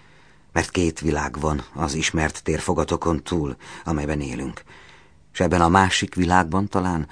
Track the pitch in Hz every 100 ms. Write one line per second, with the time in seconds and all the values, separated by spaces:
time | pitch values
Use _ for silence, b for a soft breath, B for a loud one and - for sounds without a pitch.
0 | b b b b b 85 - 95 82 -
1 | 78 73 73 76 76 73 - 73 78 78
2 | - 82 78 - - 78 - 85 76 82
3 | 85 76 - 87 71 64 B B 82 76
4 | 73 76 69 62 65 - B B B B
5 | B B _ - 87 87 82 95 92 -
6 | - 92 87 92 82 95 101 95 92 85
7 | 73